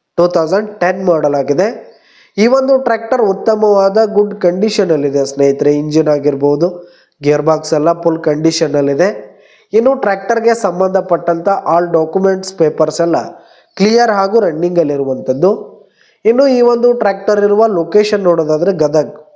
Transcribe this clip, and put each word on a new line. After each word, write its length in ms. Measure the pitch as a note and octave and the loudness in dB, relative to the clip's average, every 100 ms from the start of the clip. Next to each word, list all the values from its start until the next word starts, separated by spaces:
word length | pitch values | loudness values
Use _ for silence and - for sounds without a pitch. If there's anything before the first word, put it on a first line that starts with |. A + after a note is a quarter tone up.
| _ - | _ -2
ಟೂ 120 | F3 | 0
ತೌಸಂಡ್ 520 | E3+ D#3+ F#3+ G#3+ - | 0 0 -2 -4 -4
ಟೆನ್ 260 | F3+ F#3+ F#3+ | -4 0 0
ಮಾಡೆಲ್ 280 | D#3+ D3 | 0 0
ಆಗಿದೆ. 340 | C#3+ C3+ C#3+ G#3 B3+ - - _ _ _ - | 0 0 0 -2 -4 -16 -20 _ _ _ -2
ಈ 80 | A3+ | 2
ಒಂದು 320 | C4 C4 C4 | 2 2 2
ಟ್ರ್ಯಾಕ್ಟರ್ 440 | B3+ A3+ - B3+ | 0 -2 -2 0
ಉತ್ತಮವಾದ 760 | G#3 F#3+ - G#3+ G#3+ G3+ G3 G3+ G#3+ | 0 0 -2 2 2 4 2 2 2
ಗುಡ್ 280 | F#3+ G#3 G3 | 2 0 0
ಕಂಡೀಷನ್ 500 | F3+ F3+ G#3+ G#3+ F3+ | -2 0 0 0 0
ಅಲ್ಲಿದೆ 340 | D#3 C#3+ C#3 | 0 0 -2
ಸ್ನೇಹಿತರೆ. 500 | C3+ C#3+ C#3 C#3 C#3+ | -2 0 0 2 0
ಇಂಜಿನ್ 340 | D3 D3+ D#3 D3+ | 0 0 0 2
ಆಗಿರ್ಬೋದು, 840 | D3 C#3+ C#3 C#3+ D3 F3 - - _ _ _ | 0 0 0 0 0 -2 -4 -16 _ _ _
ಗೇರ್ 200 | C#3+ D3 | -2 0
ಬಾಕ್ಸ್ 320 | D3+ D#3 D3+ | 0 -2 -2
ಎಲ್ಲ 280 | D#3 D#3 E3 | 0 0 0
ಫುಲ್ 200 | E3+ D#3+ | -2 -2
ಕಂಡೀಷನ್ 500 | D#3+ D3 D#3+ D#3+ D3+ | -2 0 -2 0 -2
ಅಲ್ಲಿದೆ. 340 | C#3+ C#3 C#3 F#3+ G#3+ - - _ _ _ | 0 0 0 0 -2 -14 -20 _ _ _
ಇನ್ನು 220 | G#3+ A#3+ | 0 2
ಟ್ರ್ಯಾಕ್ಟರ್‌ಗೆ 600 | C4+ G#3 F#3+ - A3+ A3 | 0 -2 -2 -2 0 0
ಸಂಬಂಧಪಟ್ಟಂತ 960 | A3+ G3 F3 F#3+ F#3 F#3 E3+ E3 E3+ E3+ G3 - | 0 -2 -2 0 -2 0 -2 0 -2 -2 -2 0
all 120 | E3+ F3 E3 | 0 0 0
documents 640 | D#3+ F#3+ F#3+ F#3+ F#3+ - | 0 0 0 -2 -6 -2
papers 440 | D#3 C#3+ D3+ D3 | 0 0 -2 0
ಎಲ್ಲ 260 | E3+ D#3+ - - - _ _ - | -2 -2 -4 -14 -20 _ _ -2
ಕ್ಲಿಯರ್ 340 | G3+ A#3 A#3+ | 2 4 2
ಹಾಗೂ 300 | G3+ G3 A3+ | 0 0 0
ರನ್ನಿಂಗ್ 380 | F#3+ D3+ F3 E3+ | 0 -2 -2 0
ಅಲ್ಲಿರುವಂಥದ್ದು. 720 | D3 C#3+ C3+ B2+ A2 C3 F3+ G#3+ - - _ _ _ _ | 0 -2 -4 -4 -4 0 0 0 -6 -20 _ _ _ _
ಇನ್ನು 220 | G#3+ B3 C#4 | 0 2 2
ಈ 140 | B3+ | 4
ಒಂದು 320 | A#3+ A#3+ A#3+ | 2 2 2
ಟ್ರ್ಯಾಕ್ಟರ್ 520 | A#3 G3+ F#3+ - G#3 | 2 -2 -2 -2 0
ಇರುವ 220 | G3+ G#3 A3+ | 2 2 2
ಲೊಕೇಶನ್ 540 | F#3 E3 G3+ G#3 G#3 | 0 0 0 2 0
ನೋಡೋದಾದ್ರೆ 520 | F3+ E3 D3+ D#3 F3+ | 0 0 0 0 0
ಗದಗ್ 420 | F3 D3 D3+ B2+ - - | 0 0 0 -2 -8 -20